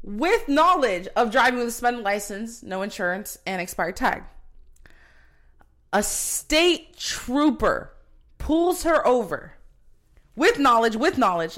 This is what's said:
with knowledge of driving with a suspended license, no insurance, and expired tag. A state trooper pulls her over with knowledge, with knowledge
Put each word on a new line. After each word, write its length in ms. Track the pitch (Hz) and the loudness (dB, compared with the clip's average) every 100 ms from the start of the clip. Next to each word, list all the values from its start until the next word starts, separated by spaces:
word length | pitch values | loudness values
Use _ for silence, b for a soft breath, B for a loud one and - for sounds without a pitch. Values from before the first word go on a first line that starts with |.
with 460 | - 208 320 453 - | -10 -4 0 0 2
knowledge 600 | 285 339 349 254 180 190 - | 2 4 4 0 -2 -4 0
of 160 | 233 | 2
driving 280 | 247 247 247 | 2 2 0
with 80 | 240 | -4
a 40 | |
suspended 320 | 233 247 240 | -2 -2 -2
license, 600 | 202 208 208 202 226 233 | -4 -4 -6 -10 -10 -14
no 180 | - 190 | -10 -8
insurance, 560 | 202 - 180 190 208 - - | -6 -4 -4 -4 -8 -12 -8
and 160 | 190 | -6
expired 340 | 180 - 170 185 | -6 -6 -6 -2
tag. 280 | 175 - - - - - - - b b b b b b b b _ _ _ | -2 -2 -10 -20 -20 -20 -20 -20 b b b b b b b b _ _ _
A 100 | - | 0
state 960 | - - - - - 311 349 339 - - | 0 -4 -4 -6 0 2 4 2 -4 -12
trooper 960 | - - - 262 302 220 208 104 - - _ - _ _ | -8 -8 -2 2 2 2 0 0 -6 -20 _ -20 _ _
pulls 460 | - 311 349 349 | -2 2 2 0
her 220 | 330 311 - | 2 2 4
over 460 | 247 190 139 - - - _ - _ _ _ _ - | 2 0 -8 -10 -20 -20 _ -20 _ _ _ _ 2
with 240 | 349 466 | 2 4
knowledge, 360 | 277 233 233 214 | 4 4 4 2
with 200 | 311 359 | 0 2
knowledge 400 | 214 175 165 | 2 2 -4